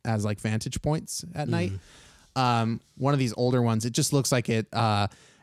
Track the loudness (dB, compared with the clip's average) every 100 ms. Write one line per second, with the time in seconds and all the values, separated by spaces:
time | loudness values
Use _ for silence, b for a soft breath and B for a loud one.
0 | -4 -2 -2 -2 -2 -4 -4 -4 -2 -2
1 | -4 -10 -10 -6 -2 0 -2 -6 B B
2 | B B B 0 2 2 0 -2 -8 -4
3 | 0 2 0 0 2 4 4 2 0 0
4 | 2 2 2 0 2 0 0 0 2 2
5 | 0 b b b